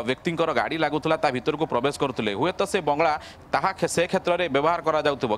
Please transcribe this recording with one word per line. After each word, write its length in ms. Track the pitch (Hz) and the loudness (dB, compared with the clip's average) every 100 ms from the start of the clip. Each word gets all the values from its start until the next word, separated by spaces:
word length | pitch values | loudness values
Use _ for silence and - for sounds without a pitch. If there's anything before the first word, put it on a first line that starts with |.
ବ୍ୟକ୍ତିଙ୍କର 480 | 117 131 - 165 160 123 | 0 -2 -2 -2 0 0
ଗାଡ଼ି 160 | 110 160 | 0 0
ଲାଗୁଥିଲା, 320 | 151 151 165 160 | 0 0 0 2
ତା 60 | 147 | 0
ଭିତରକୁ 340 | 127 151 151 156 | 0 -2 -2 0
ପ୍ରବେଶ 240 | 120 139 - | 0 0 0
କରୁଥିଲେ, 300 | 143 123 107 | -2 -2 -2
ହୁଏତ 260 | 101 170 185 196 | 0 -2 -2 -2
ସେ 120 | 196 147 | 0 0
ବଙ୍ଗଳା 260 | 147 165 151 - - - | 2 2 0 -6 -20 -4
ତାହା 160 | 139 180 190 | 0 0 0
ଖେ-, 100 | - | -2
ସେ 80 | - 175 | 0 0
କ୍ଷେତ୍ରରେ 340 | 185 180 175 175 | 0 0 0 2
ବ୍ୟବହାର 260 | 135 151 170 156 | 2 2 2 0
କରାଯାଉଥିବ। 440 | 151 147 139 123 | 0 2 0 0